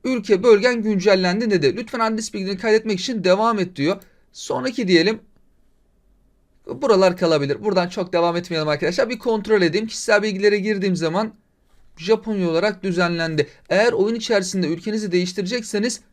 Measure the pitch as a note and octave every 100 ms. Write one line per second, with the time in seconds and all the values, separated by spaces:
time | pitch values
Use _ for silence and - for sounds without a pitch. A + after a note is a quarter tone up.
0 | B3+ B3 - F#3+ A#3 G#3 B3 A#3+ G#3+ G3+
1 | G3 F#3+ F3+ G3 A#3 F#3 C#3 F#3 A3+ B3
2 | A3+ A3 A3 G#3 F#3+ F#3+ A#3 A3 A3 F#3
3 | A3 A3+ F3+ G3 A3+ G#3+ F3+ - D3 G3+
4 | - _ _ - - B3+ B3+ B3 G3 E3+
5 | F3 A3 _ _ _ _ _ _ _ _
6 | _ _ _ _ _ _ - C4 C#4 G3
7 | F#3+ F3 E3+ D#3 C#3 C#3+ G#3 F#3 F3 A3
8 | F3+ F3 E3+ E3+ F3 D#3+ D3+ D3 D#3+ F3+
9 | A#3 A#3+ B3 A3 G#3 G#3+ E3+ F#3+ A3 -
10 | - G#3 G#3+ F#3+ G#3 G#3 G3+ G3+ F#3+ E3
11 | D#3+ F3+ A3 _ _ _ _ _ - -
12 | E3+ A3 A3 G#3 F3 D#3+ G#3 G#3 G3 F3
13 | F3 E3+ E3 D#3 D3 - - F#3 A#3 -
14 | G3+ A3+ A3+ G#3 F#3 F#3+ E3 E3+ A3 G#3+
15 | G#3 F3+ F3+ G#3 F#3 B3 A3+ G#3 A#3 -
16 | _